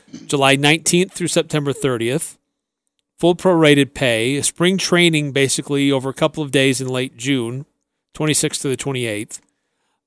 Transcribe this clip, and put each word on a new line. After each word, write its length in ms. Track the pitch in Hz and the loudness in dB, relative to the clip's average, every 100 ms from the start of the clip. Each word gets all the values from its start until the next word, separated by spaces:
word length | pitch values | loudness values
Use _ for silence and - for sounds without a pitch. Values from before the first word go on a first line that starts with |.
| _ - | _ -18
July 300 | - 143 135 139 | -6 2 4 4
nineteenth 560 | 147 160 - 175 185 | 4 2 2 0 0
through 140 | - 165 | -4 -2
September 460 | 170 156 151 143 | -2 0 -2 -4
thirtieth, 680 | - 139 120 117 151 - - _ _ _ _ _ _ _ - | -2 -2 -2 -2 -4 -6 -12 _ _ _ _ _ _ _ 0
full 160 | 170 | 0
prorated 580 | 175 185 165 151 143 135 | 2 2 4 6 6 2
pay, 440 | - 131 113 120 139 | 0 0 0 0 -2
a 60 | |
spring 360 | - - 175 190 | -4 0 0 0
training 540 | - 175 175 156 143 | 0 2 4 2 0
basically 580 | 135 139 - 139 139 139 | 0 0 -2 -4 -2 0
over 180 | 135 135 | 0 -4
a 60 | |
couple 280 | - 156 156 | -2 -2 -2
of 100 | 143 | -2
days 280 | 135 135 127 | 2 2 0
in 80 | 127 | -4
late 280 | 127 135 117 | -4 -6 -6
June, 500 | 131 131 113 131 - _ _ _ _ | -2 -2 -2 -8 -14 _ _ _ _
twenty-sixth 480 | - 156 139 151 - | -6 -2 0 -2 -4
to 60 | 143 | -4
the 80 | 123 | -4
twenty-eighth. 640 | 139 131 117 104 107 - _ _ _ _ _ _ | -6 -6 -6 -6 -10 -16 _ _ _ _ _ _